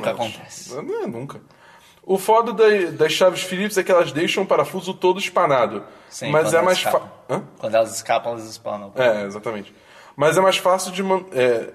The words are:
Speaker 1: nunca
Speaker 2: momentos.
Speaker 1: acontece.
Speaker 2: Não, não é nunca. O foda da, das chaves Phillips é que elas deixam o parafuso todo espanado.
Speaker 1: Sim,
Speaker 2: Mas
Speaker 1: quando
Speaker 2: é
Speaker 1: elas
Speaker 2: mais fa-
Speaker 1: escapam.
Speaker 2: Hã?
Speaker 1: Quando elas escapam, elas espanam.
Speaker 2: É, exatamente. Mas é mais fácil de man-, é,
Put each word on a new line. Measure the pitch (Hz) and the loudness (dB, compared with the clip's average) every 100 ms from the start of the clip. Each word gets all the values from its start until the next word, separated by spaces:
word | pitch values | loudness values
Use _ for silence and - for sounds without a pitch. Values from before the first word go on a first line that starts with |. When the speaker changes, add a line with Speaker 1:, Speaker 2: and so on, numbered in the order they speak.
| 110 | -4
Speaker 1:
nunca | |
Speaker 2:
momentos. | 110 113 - | -4 -6 -8
Speaker 1:
acontece. | - - - 123 | -16 -18 -14 -12
Speaker 2:
Não, | |
não | 240 453 | -8 -6
é | 349 | -6
nunca. | 117 139 110 - _ - - _ _ | -8 -12 -14 -20 _ -20 -20 _ _
O | - 185 | -2 -2
foda | - 220 220 | 4 2 2
da, | 208 220 208 175 | 4 4 4 2
das | 139 156 | 0 0
chaves | - 190 170 | 4 2 2
Phillips | - 180 208 196 | -4 -4 -2 -2
é | |
que | 175 | 2
elas | 180 165 | 2 2
deixam | 139 - - | 0 -2 -2
o | 190 | 0
parafuso | 170 - 185 180 185 | 0 0 -4 -10 -2
todo | 180 185 | 0 0
espanado. | 196 - 170 135 110 104 - - - | 0 0 2 2 0 -2 -12 -20 -20
Speaker 1:
Sim, | - - | -12 0
Speaker 2:
Mas | 151 160 | 0 2
Speaker 1:
quando | |
Speaker 2:
é | 165 | 2
Speaker 1:
elas | 175 | 2
Speaker 2:
mais | 180 | 2
fa- | - | 2
Speaker 1:
escapam. | - - - - | 0 -2 -18 -8
Speaker 2:
Hã? | 143 - - | -8 -8 -10
Speaker 1:
Quando | 113 113 | 0 2
elas | 110 104 | 2 0
escapam, | - 117 117 | -2 -2 -2
elas | 117 110 | -10 -10
espanam. | 110 - 104 98 95 | -14 -10 -10 -10 -2
Speaker 2:
É, | 123 107 101 | 0 0 -4
exatamente. | 104 110 107 98 - _ - - - | -8 -8 -10 -12 -20 _ -20 -16 -2
Mas | 147 160 | 2 4
é | |
mais | 190 185 | 2 2
fácil | 185 185 190 | 2 0 -2
de | 180 | -6
man-, | 190 185 180 | -2 -2 -2
é, | 131 123 117 - | 0 2 2 -2